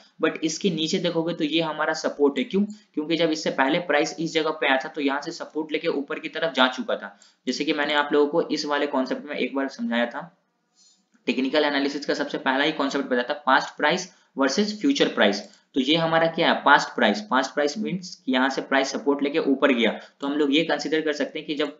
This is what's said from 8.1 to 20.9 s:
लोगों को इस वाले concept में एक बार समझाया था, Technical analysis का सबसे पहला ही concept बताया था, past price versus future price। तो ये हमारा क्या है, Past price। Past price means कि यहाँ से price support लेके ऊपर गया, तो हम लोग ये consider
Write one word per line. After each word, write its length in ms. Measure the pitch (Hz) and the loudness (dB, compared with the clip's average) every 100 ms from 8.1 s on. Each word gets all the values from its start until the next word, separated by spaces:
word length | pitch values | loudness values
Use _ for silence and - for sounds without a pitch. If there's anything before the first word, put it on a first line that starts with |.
लोगों 140 | 147 143 | 2 4
को 140 | 165 - | 2 0
इस 160 | 151 147 | -4 -2
वाले 220 | 143 147 | -2 0
concept 380 | 135 131 123 147 | -2 -2 -6 -6
में 100 | 143 | -6
एक 200 | 123 135 | -4 -4
बार 120 | 135 | -6
समझाया 380 | - 117 117 120 | -4 -2 -2 -2
था, 260 | 139 170 _ _ _ _ _ _ _ _ _ - | -4 -14 _ _ _ _ _ _ _ _ _ -4
Technical 380 | 120 135 151 147 | -2 0 2 2
analysis 400 | 143 139 143 - | 0 -2 -2 -4
का 80 | |
सबसे 240 | 147 139 - | -2 -4 -2
पहला 260 | 139 131 | -2 0
ही 80 | 156 | 0
concept 340 | 151 139 139 135 | 0 -2 -2 0
बताया 180 | 123 | -2
था, 200 | 120 147 - | -2 -2 2
past 320 | 139 151 - | 2 0 0
price 340 | 147 175 - _ _ - | 0 0 -4 _ _ -2
versus 420 | 135 202 208 - | 0 2 -2 0
future 260 | 143 139 151 | 0 2 2
price। 420 | - 104 - - _ _ 139 | 4 2 2 -6 _ _ -2
तो 60 | |
ये 140 | 127 165 | 2 2
हमारा 320 | 165 160 165 | 2 2 2
क्या 200 | 170 151 | 2 2
है, 140 | 113 | 4
Past 320 | 139 143 - - | 6 6 4 2
price। 260 | 113 104 - | 2 2 0
Past 220 | 127 135 | 0 0
price 240 | - 147 110 | 0 -2 -2
means 380 | 151 185 - - | -4 -6 -8 -8
कि 160 | - | -2
यहाँ 160 | 127 135 | 2 2
से 120 | 139 | 0
price 300 | - 135 139 | 0 0 0
support 300 | 120 139 143 | 0 0 0
लेके 160 | 143 160 | 0 0
ऊपर 320 | 143 135 143 | 0 2 4
गया, 180 | 120 110 104 - _ | 4 2 0 -10 _
तो 80 | 139 | -4
हम 60 | |
लोग 200 | 147 143 143 | 0 2 2
ये 80 | |
consider 380 | 165 147 143 | 2 -2 0